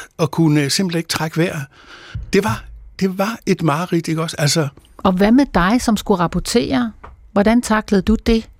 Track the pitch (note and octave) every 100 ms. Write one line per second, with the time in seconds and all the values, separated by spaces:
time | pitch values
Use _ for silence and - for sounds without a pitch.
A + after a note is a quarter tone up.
0 | - - D#3 - D#3+ D3 C#3 D#3+ F#3+ E3
1 | - - D#3+ D#3+ F3+ E3 C3+ - - -
2 | - - - F#3+ G3+ - - - - -
3 | F#3+ F#3 G3+ A3+ - F3 D#3+ D3 F3+ E3+
4 | D#3+ D#3+ E3 - D3 E3 C#3+ - _ -
5 | G3 F#3 G3+ B3+ C#4 F#3 F3+ A#3+ - G#3
6 | - F3+ E3+ F3 - A#3+ - C4+ D#3+ -
7 | - - - G3 G#3 A#3+ A#3+ G#3+ - G3
8 | F3+ A3 - A3+ - -